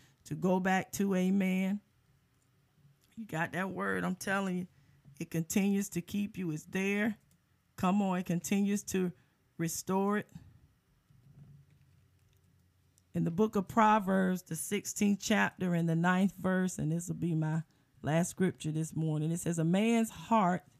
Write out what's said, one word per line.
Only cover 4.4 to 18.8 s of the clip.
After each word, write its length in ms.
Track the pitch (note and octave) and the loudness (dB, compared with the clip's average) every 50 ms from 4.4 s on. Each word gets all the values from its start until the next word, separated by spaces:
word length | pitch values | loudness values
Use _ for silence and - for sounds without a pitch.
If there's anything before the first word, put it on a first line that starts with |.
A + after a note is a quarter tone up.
| G3 F#3+ F3+ F3+ | 0 0 -2 -4
you, 80 | F3+ - _ _ _ _ _ _ _ - - - | -4 -8 _ _ _ _ _ _ _ -18 -14 -14
it 140 | E3 - - | -10 -6 -4
continues 560 | E3 D#3+ - - G#3 F#3+ G3+ G3 G3 G3+ - | -4 -2 0 2 2 2 2 2 0 -2 -2
to 120 | - - | -6 -8
keep 380 | - - - G3+ G#3 G3+ - - | -6 -4 -4 -4 -4 -4 -6 -6
you. 140 | F#3 E3 D3+ | -6 -6 -6
It's 140 | D#3 - | -6 -8
there. 500 | - - F#3+ F#3+ G3 G3+ G#3 G#3 A3 G#3 - _ _ _ _ _ _ _ _ _ _ _ | -6 -4 -2 0 0 0 0 0 -2 -2 -6 _ _ _ _ _ _ _ _ _ _ _
Come 260 | - - F#3 F#3+ G#3 G3+ | -2 0 2 2 2 2
on, 160 | F#3+ F3+ F3+ | 0 0 -2
it 80 | F3+ | -2
continues 580 | - E3+ E3+ - - G3+ G3 G3+ G3 G3+ G3+ - | -2 -2 -2 -2 0 0 2 2 2 0 -2 -2
to 260 | - - F#3+ F#3 F3 - - _ _ _ _ _ _ _ | -2 -2 0 0 -2 -4 -6 _ _ _ _ _ _ _
restore 640 | - E3 E3 - - - - F#3+ F#3+ G3 G3+ G#3 G#3 | -4 -4 -4 -4 -6 -4 -2 0 0 2 2 0 -2
it. 100 | - - - - - - - - - - _ _ _ _ _ _ _ _ _ _ _ - - - - - - - - _ _ _ _ _ _ _ _ _ _ _ _ _ _ _ _ _ _ _ _ _ _ _ _ _ _ _ _ _ - | -2 -6 -12 -20 -20 -20 -20 -20 -20 -20 _ _ _ _ _ _ _ _ _ _ _ -20 -20 -20 -20 -20 -20 -20 -20 _ _ _ _ _ _ _ _ _ _ _ _ _ _ _ _ _ _ _ _ _ _ _ _ _ _ _ _ _ -4
In 80 | F3 E3 | -2 -2
the 80 | E3 E3+ | 0 2
book 240 | E3+ A3 A3 - | 2 0 2 2
of 100 | G3+ F#3+ | -2 -4
Proverbs, 760 | - - A#3+ A3 G#3+ G#3+ A3 G3 F#3 F#3+ F#3+ F#3+ F#3 F#3 F3 - | 0 2 4 6 6 6 4 2 2 2 2 2 2 0 -2 -4
the 120 | - E3+ | -8 -10
sixteenth 640 | D#3+ - - G3+ G3+ - - - - G#3+ G3+ G3+ G3 | -8 -6 -4 -4 -4 -4 -6 -2 0 2 2 2 2
chapter 540 | - - A3 G3+ G3 - - - F#3 F3+ F3 | 0 0 2 2 2 0 0 -2 -2 0 2
and 140 | E3 E3+ E3 | 2 2 2
the 80 | D#3+ | 2
ninth 380 | E3 E3+ F3+ F3+ F3+ G3 F#3+ - - | 2 4 4 4 4 2 2 0 0
verse, 400 | E3+ F#3 F#3 F#3 F#3 F#3 - - | -2 0 2 2 0 0 -2 -2
and 140 | D3 D3+ D#3+ | -2 -2 -2
this 160 | E3+ F3 F3 | -2 -4 -6
will 80 | E3 | -6
be 180 | D#3+ E3 F3 E3 | -4 -2 -2 0
my 300 | D#3+ D#3 D#3 D#3 D#3+ D#3 _ _ _ _ _ _ _ | 0 0 0 0 -2 -4 _ _ _ _ _ _ _
last 300 | - C#3 D3+ E3 F3 - | -4 0 0 2 0 0
scripture 400 | - - F#3 F3 - - - D#3 | 0 0 0 0 0 -2 -4 -4
this 240 | D3+ D#3 | -4 -4